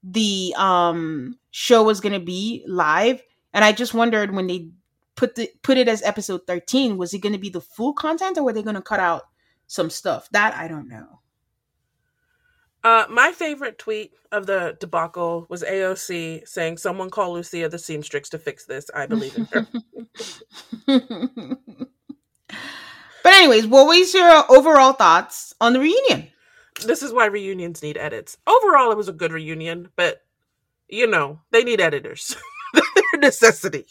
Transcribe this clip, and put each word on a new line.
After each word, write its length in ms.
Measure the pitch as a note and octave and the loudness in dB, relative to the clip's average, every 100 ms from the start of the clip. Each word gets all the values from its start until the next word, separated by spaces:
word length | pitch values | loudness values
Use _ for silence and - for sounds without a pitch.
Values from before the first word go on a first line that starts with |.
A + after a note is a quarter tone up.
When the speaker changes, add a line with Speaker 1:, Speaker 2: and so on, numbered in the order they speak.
Speaker 1:
the, 520 | F#3 F#3+ G#3+ G3 F#3 - | -8 -4 -2 -2 -6 -4
um, 800 | F#3+ F3+ F3 E3+ D#3+ D#3 B2+ B3 _ | 0 2 0 -2 -6 -8 -12 -16 _
show 320 | - - A#3 | -10 2 4
was 160 | A3 G#3 | 4 0
gonna 180 | G3+ G3 | -4 -6
be 460 | F3 F#3 G#3 A#3 - | -8 -8 -8 -10 -8
live, 560 | F3+ D#3 D#3 A3 B3+ _ _ _ | -4 0 2 0 -2 _ _ _
and 120 | - | 2
I 60 | G#3+ | 2
just 220 | G#3+ A#3+ | 2 -4
wondered 400 | A3+ A#3 A3 G#3 | -2 -2 0 -4
when 140 | G3 F#3 | -6 -6
they 180 | F3+ E3 F3 _ _ _ - | -8 -12 _ _ _ _ -6
put 200 | - - | -6 -4
the, 120 | A#3 _ | -12 _
put 160 | - C4 | -2 2
it 80 | A#3 | 2
as 160 | A3 | 0
episode 420 | - G#3 G3+ F#3 - | -4 -6 -8 -10 -8
thirteen, 500 | F3+ - B3+ C4 G3 | -10 -4 -2 -2 -4
was 180 | F3 | -8
it 40 | G3+ | -8
gonna 200 | G3+ G#3 | -6 -8
be 120 | G3 | -8
the 100 | F3 | -14
full 320 | - - A#3+ | -14 -8 -6
content, 440 | D4 D#4 E4 F#4+ F4 | -6 -6 -6 -6 -4
or 60 | |
were 100 | C#4 | -4
they 100 | A3 | -4
gonna 200 | G#3+ G#3 | -8 -10
cut 160 | - G#3 | -6 -4
out 280 | F3+ E3 - _ _ _ _ | -2 -4 -8 _ _ _ _
some 240 | - D#3+ | -6 -6
stuff? 380 | - G3 C3+ - | -6 -6 -8 -4
That 240 | G#3 G#3+ A#3 | -2 -2 -4
I 100 | E3 | -12
don't 220 | D#3 C3 | -12 -14
know. 320 | A2+ - _ _ _ _ _ _ _ _ _ _ _ _ _ _ _ _ _ | -20 -20 _ _ _ _ _ _ _ _ _ _ _ _ _ _ _ _ _
Speaker 2:
Uh, 220 | A3+ A3+ G#3+ | 2 4 2
my 220 | A#3 C#4+ | 2 0
favorite 480 | F4 D#4+ C#4+ C4 - | 0 -8 -8 -12 -14
tweet 360 | - G#3+ A3 _ _ | -10 -10 -10 _ _
of 140 | G#3 G3 | -10 -4
the 300 | G3 F3 - | -4 -4 -10
debacle 680 | F3+ E3+ E3 F3 E3+ E3+ E3+ | -8 -6 -6 -6 -6 -6 -10
was 140 | F3 | -12
A 220 | E3+ G3 | -8 -4
O 100 | F#3+ | -4
C 480 | F#3+ - F3 E3 D#3+ - | -6 -10 -10 -10 -12 -14
saying, 320 | - E3 E3 | -8 -8 -6
"Someone 320 | F#3+ F#3 F#3 | -8 -8 -10
call 240 | F#3+ F#3 | -6 -6
Lucia 340 | E3+ E3+ E3+ E3 | -6 -10 -8 -8
the 100 | E3 | -8
seamstress 500 | - D3+ D3+ D3 C#3+ | -12 -12 -10 -10 -10
to 80 | D#3+ | -12
fix 260 | D#3 - | -12 -14
this. 260 | - C3+ D3 | -14 -16 -12
I 120 | - C#3 | -12 -6
believe 300 | A3 - - | -6 -6 -10
in 80 | A3 | -6
her." 160 | A#3+ A3+ A#3+ - - A#3 - - - _ - - A3+ - | -6 -6 -12 -16 -20 -20 -16 -16 -16 _ -20 -20 -12 -2
Speaker 1:
<laughs> 680 | C4+ B3+ G3+ B3+ - D3+ B3+ _ - C4 _ _ - _ _ _ - - - - - - - | -2 -2 -10 -10 -10 -14 -14 _ -18 -18 _ _ -20 _ _ _ -18 -18 -20 -20 -20 -20 0
But 100 | F4 | 6
anyways, 340 | G4 E4+ A3 A3 | 8 8 6 6
what 180 | C4 C#4+ | 8 8
was 260 | E4+ F4+ | 6 4
your 380 | F#4+ F4 D#4+ C#4+ | 4 8 8 10
overall 440 | C4 D4 D4 C4 | 8 10 6 6
thoughts 600 | C4 F#3 E3 - - - - | 6 4 4 2 -14 -18 -2
on 140 | A#3 | 2
the 40 | B3+ | 2
reunion? 480 | D4 G#4+ C5+ - D#3 _ _ _ _ - | 2 2 0 -2 -4 _ _ _ _ -16
Speaker 2:
This 200 | A3 - | -4 -4
is 80 | C#4 | -2
why 140 | A#3 A3 | 0 0
reunions 540 | G#3 G3 F#3+ E3+ E3+ | 0 -8 -10 -10 -10
need 160 | D3+ D3 | -12 -10
edits. 400 | D3+ A2+ - - - | -10 -10 -14 -12 2
Overall, 420 | A4+ G#4+ D4+ B3 | 2 4 4 4
it 60 | G#3+ | 0
was 120 | F#3+ | -6
a 40 | |
good 200 | D#3+ E3 | -6 -6
reunion, 580 | D#3+ D#3 D#3+ D#3+ E3+ F3 | -6 -10 -10 -10 -12 -14
but, 280 | - F3 - _ _ _ _ _ _ _ | -4 -4 -4 _ _ _ _ _ _ _
you 180 | G#3 A#3+ | -4 0
know, 320 | F#3 C#3+ D3+ _ | 0 -2 -8 _
they 100 | A3+ | 0
need 180 | B3 A3 | 2 0
editors. 560 | E3+ D3 - - - - C6+ - | 0 -2 -10 -16 -14 -14 -16 -18
<laughs> 180 | - | -2
They're 80 | - C6+ - C6 | 0 2 0 0
a 40 | D#4+ | 2
necessity. 680 | C#4+ - A3+ - F#3+ D3 - | 0 4 4 4 -6 -10 -14